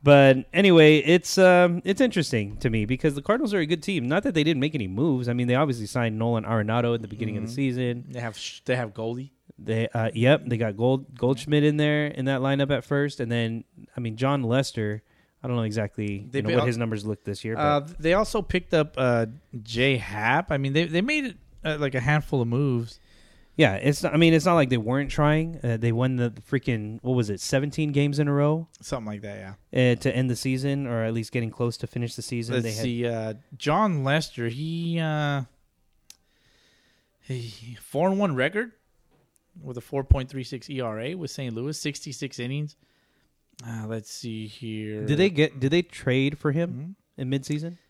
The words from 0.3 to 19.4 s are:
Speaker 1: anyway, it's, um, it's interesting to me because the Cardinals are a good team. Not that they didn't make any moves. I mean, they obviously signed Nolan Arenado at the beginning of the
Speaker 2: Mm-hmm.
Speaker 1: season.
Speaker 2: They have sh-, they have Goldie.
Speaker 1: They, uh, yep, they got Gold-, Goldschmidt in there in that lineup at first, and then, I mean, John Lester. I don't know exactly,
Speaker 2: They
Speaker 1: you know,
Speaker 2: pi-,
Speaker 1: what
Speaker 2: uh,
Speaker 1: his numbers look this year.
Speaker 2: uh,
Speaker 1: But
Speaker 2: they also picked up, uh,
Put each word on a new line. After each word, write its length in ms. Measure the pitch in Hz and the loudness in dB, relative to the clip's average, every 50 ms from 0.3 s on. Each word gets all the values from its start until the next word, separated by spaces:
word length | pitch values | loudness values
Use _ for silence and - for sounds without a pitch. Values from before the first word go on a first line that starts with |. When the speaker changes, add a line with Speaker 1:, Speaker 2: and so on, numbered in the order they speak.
| 131 131 - - - | 8 6 2 -2 2
Speaker 1:
anyway, 440 | 170 202 196 175 165 156 156 156 151 | 4 6 8 10 10 10 10 8 8
it's, 380 | - 151 170 180 - - - | 6 6 4 4 4 0 4
um, 440 | 196 185 185 180 175 180 175 170 175 - | 6 8 8 8 8 6 6 4 0 -2
it's 160 | 180 196 - | -2 2 2
interesting 580 | 269 247 - 196 147 - - 113 101 101 104 | 2 2 2 0 -2 0 0 -2 -2 -2 -8
to 120 | - - 127 | -2 -2 0
me 160 | 113 110 107 | 0 0 0
because 300 | 104 131 131 - 156 143 | 0 -2 0 0 0 0
the 60 | 143 | -2
Cardinals 320 | 139 - 208 247 311 220 202 | 0 0 0 0 2 0 0
are 60 | 196 | 0
a 60 | 160 | 0
good 160 | 151 175 160 143 | 0 -2 -4 -2
team. 240 | - 196 160 120 | -4 -2 -2 0
Not 160 | 123 147 190 208 | 0 0 0 0
that 100 | 277 190 | 0 0
they 80 | 160 147 | 2 2
didn't 160 | 156 170 131 | 2 2 2
make 140 | 131 151 156 | 0 -2 -2
any 120 | 143 104 | -4 -4
moves. 400 | 92 92 104 143 170 131 127 123 | -4 -2 0 0 0 0 0 -2
I 60 | 120 120 | -2 -2
mean, 140 | 123 123 | -2 0
they 80 | 120 123 | 2 2
obviously 320 | 131 156 147 123 120 107 | 2 2 2 0 -4 -6
signed 300 | 101 - 127 120 113 107 110 | -6 -2 -2 -2 -2 -2 -2
Nolan 240 | 113 117 117 110 107 | -2 0 0 -2 -2
Arenado 480 | - 117 110 104 107 113 120 120 120 120 | -2 -2 -2 0 0 0 0 2 0 0
at 80 | 117 | -2
the 60 | 110 | -4
beginning 280 | 101 107 104 113 110 107 | -8 -8 -6 -6 -6 -4
of 60 | 107 110 | -6 -6
the 40 | 113 | -6
Speaker 2:
Mm-hmm. 60 | 120 | -4
Speaker 1:
season. 500 | 131 139 131 123 123 127 123 120 120 127 - | -2 -2 -2 -2 -2 -2 -2 -4 -6 -8 -12
Speaker 2:
They 100 | 131 123 | -10 -8
have 180 | 117 117 107 | -8 -8 -10
sh-, 240 | - - - - - _ | -10 -12 -14 -14 -12 _
they 100 | - 127 | -2 -2
have 180 | 127 123 110 98 | -2 -2 -6 -6
Goldie. 400 | 113 110 113 120 123 131 139 _ _ _ _ - - | -8 -6 -6 -6 -8 -10 -14 _ _ _ _ -20 -14
Speaker 1:
They, 280 | - 104 110 113 113 - | -6 -2 -2 -2 -2 -2
uh, 220 | - 117 110 113 - | -2 -2 -2 -2 0
yep, 300 | 110 120 127 147 147 - | 2 4 4 4 4 2
they 120 | 120 120 | -2 -2
got 200 | 110 117 110 101 | -2 -2 -2 -2
Gold-, 400 | 101 117 127 131 131 - - - | 0 2 2 2 0 -2 -8 -8
Goldschmidt 460 | 120 - 127 139 120 143 147 147 147 147 | -2 0 0 0 0 0 0 2 4 4
in 140 | 151 147 | 4 2
there 300 | 151 151 147 151 151 147 | 2 2 2 2 0 0
in 180 | 147 - - 131 | -2 -4 -4 -2
that 160 | 135 139 127 | -2 -2 0
lineup 280 | 131 135 139 139 139 135 | 0 0 2 0 2 0
at 160 | 143 123 - | 0 -2 -2
first, 340 | - 143 143 143 147 139 - | -2 -2 0 0 -2 -4 -6
and 120 | 123 113 | -4 -2
then, 320 | 120 117 117 113 113 113 - _ _ - - _ _ | -2 -2 -2 -2 -4 -6 -10 _ _ -20 -20 _ _
I 20 | - | -8
mean, 160 | 123 117 107 | -6 -6 -4
John 260 | 110 127 135 143 139 127 | -2 0 0 0 0 0
Lester. 580 | 113 117 131 135 - - 117 110 104 104 107 _ _ _ _ _ _ _ _ - | 0 0 0 0 -2 -4 -4 -4 -4 -4 -6 _ _ _ _ _ _ _ _ -6
I 40 | |
don't 80 | 127 123 | -4 -2
know 60 | 120 113 | -2 -2
exactly, 640 | 110 104 113 107 98 _ - 107 104 101 98 104 123 | -2 -2 -2 -4 -4 _ -6 -4 -4 -4 -6 -8 -6
Speaker 2:
They 100 | 123 135 | -6 -4
Speaker 1:
you 40 | 107 | -2
know, 60 | 110 | 2
Speaker 2:
pi-, 60 | 123 | 2
Speaker 1:
what 80 | 123 117 | 2 2
Speaker 2:
uh, 40 | |
Speaker 1:
his 100 | 127 117 | 2 0
numbers 280 | 113 120 113 110 104 101 | -2 -2 -2 -4 -4 -4
look 180 | 107 107 - _ | -6 -6 -6 _
this 200 | - 101 - - | -8 -8 -6 -6
year. 140 | 110 110 | -6 -4
Speaker 2:
uh, 220 | 123 151 147 147 147 | 0 0 2 2 0
Speaker 1:
But 160 | 139 156 175 - | -2 -4 -12 -4
Speaker 2:
they 140 | 151 160 175 | 0 2 2
also 280 | 202 220 - - 220 | 2 0 0 -2 -4
picked 320 | 190 - - 185 175 - - | -4 -2 -4 -4 -2 0 0
up, 200 | 160 151 156 - | 0 0 0 -2
uh, 280 | - 131 127 120 117 113 110 117 151 | 0 2 2 2 2 0 -2 -6 -16